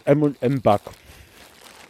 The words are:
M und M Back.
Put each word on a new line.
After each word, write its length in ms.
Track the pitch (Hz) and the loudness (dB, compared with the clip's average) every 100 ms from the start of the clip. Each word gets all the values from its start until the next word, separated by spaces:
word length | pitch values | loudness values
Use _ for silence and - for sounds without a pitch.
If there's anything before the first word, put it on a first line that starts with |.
M 180 | - 147 | -2 0
und 200 | 147 131 | 0 -2
M 180 | 123 135 | -4 0
Back. 220 | 113 104 - - - - - - - - - - - | 0 0 -2 -20 -20 -20 -20 -20 -20 -20 -20 -20 -20